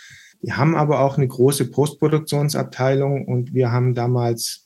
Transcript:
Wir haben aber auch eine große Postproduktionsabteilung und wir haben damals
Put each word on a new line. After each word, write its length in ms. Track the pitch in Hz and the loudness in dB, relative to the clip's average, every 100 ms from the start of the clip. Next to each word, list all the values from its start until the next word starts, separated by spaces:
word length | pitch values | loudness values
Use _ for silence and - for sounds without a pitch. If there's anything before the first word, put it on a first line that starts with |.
| - - - _ | -20 -20 -20 _
Wir 160 | - - | -6 0
haben 200 | 160 160 | 2 2
aber 240 | 151 135 | 2 2
auch 180 | 139 139 | 2 2
eine 80 | 127 | -2
große 460 | - 131 143 127 | 2 2 2 -2
Postproduktionsabteilung 1500 | - 147 - 151 151 151 143 147 143 135 - 131 135 139 139 - | 0 -2 0 0 0 -2 -2 -2 -2 -4 -2 0 2 0 -2 -2
und 260 | 123 123 | -4 -2
wir 200 | 127 123 | 0 0
haben 220 | 123 127 | 2 0
damals 680 | 120 120 123 120 117 - - | 0 0 0 0 -2 -6 -12